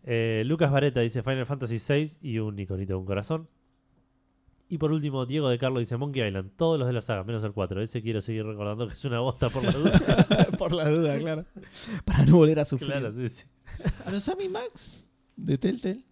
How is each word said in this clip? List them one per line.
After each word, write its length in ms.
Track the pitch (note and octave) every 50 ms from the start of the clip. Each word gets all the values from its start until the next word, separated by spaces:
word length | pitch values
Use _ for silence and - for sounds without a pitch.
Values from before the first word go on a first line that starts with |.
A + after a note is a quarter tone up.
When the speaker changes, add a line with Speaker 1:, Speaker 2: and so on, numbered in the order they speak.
| -
Speaker 1:
Eh, 400 | C#3 A#2 A2+ A2+ A2+ A2 A2 A2
Lucas 260 | B2+ D#3+ D#3+ E3+ C#3+
Vareta 280 | C#3 C#3 C#3+ D3 B2 B2+
dice 220 | A#2 A#2 A2 B2+ G#2
Final 220 | C3 C3+ C3 B2+
Fantasy 340 | B2 C#3+ C3+ C3 A2 A#2 A2
seis 400 | - - C#3+ C#3+ D#3 D3+ D3+ _
y 160 | - C#3+ A2+ A2
un 180 | G#2+ G#2+ G2+ G2
iconito 340 | G2 F2+ F#2+ F#2 G2 F#2+ F#2+
de 40 | F#2
un 60 | F#2
corazón. 420 | F#2+ G2 G2 G2+ - D#3+ D#3+ D#3+ - _ _ _ _ _ _ _ _ _ _ _ _ _ _ _ _ _ _ _ _ _ _ _
Y 100 | _ F3+ D3+
por 120 | D3+ D3+
último, 340 | D#3 D#3+ D3 D3 C3+ C3 B2+
Diego 240 | B2 C3+ D#3 D3 C3
de 80 | B2 A#2+
Carlo 200 | C3+ C3 C3 B2
dice 160 | A#2 G2+ A#2+
Monkey 280 | A#2 C#3 D3 C3+ C3 A2+
Island, 240 | G#2 G2 F#2+ F#2 F#2+ _
todos 240 | - E3+ E3 E3 D3+
los 80 | B2+
de 60 | B2 B2
la 80 | A#2
saga, 220 | - - A2+ G2 F#2
menos 200 | G#2 A#2 A2 G#2+
el 100 | G#2+ G2+
cuatro. 280 | G#2+ F#2+ F2+ G2 F#2+
Ese 200 | A2 A2 - B2
quiero 180 | G#2+ A2+ A2+ G#2+
seguir 240 | F#2+ - A2+ A2 G#2+
recordando 420 | A2 G#2+ G#2 G#2 G#2 G#2+ A2 A#2+
que 60 | A2 A#2+
es 120 | - -
una 140 | C#3 A#2+ A#2
bosta 300 | B2 C3+ B2 - - A#2+
por 140 | - C3 B2+
la 80 | -
duda. 540 | E3 C3+ D#3 - - F3+ - - - - F3 - G3+ G#3+ F3 -
Speaker 2:
<laughs> 60 | -
Por 140 | - F#3+ E3
la 180 | E3+ E3+ D#3 D3+
duda, 300 | D3+ E3 E3 D3+ C#3 C#3
claro. 260 | D3+ D#3+ D#3 D#3 F3+ - _ G3 - - - - - A#3 A3 F3+ -
Para 220 | - F#3+ - C#3
no 120 | C3 D#3+
volver 220 | F3 D#3 D3+ D#3+ D3+
a 60 | C#3+
sufrir. 240 | - C#3+ B2+ C#3+ C#3
Speaker 1:
Claro, 200 | C#3 C#3 B2+ A2 G#2
sí, 160 | A#2+ B2+ A2+
sí. 160 | A#2+ - - _ _ _ _ - - - - F3+ - - -
Speaker 3:
¿A 40 | -
los 160 | F#3+ G3+ - -
Amy 180 | F#4 F#4 G4+ F#4
Max 560 | F#4 G#4+ B4 A4+ _ - - - - - - _ _ _ _ _ _
de 220 | - - - C#3 C3
Telltale? 440 | - F#3+ - A#3 - F#3 G3 C4 - _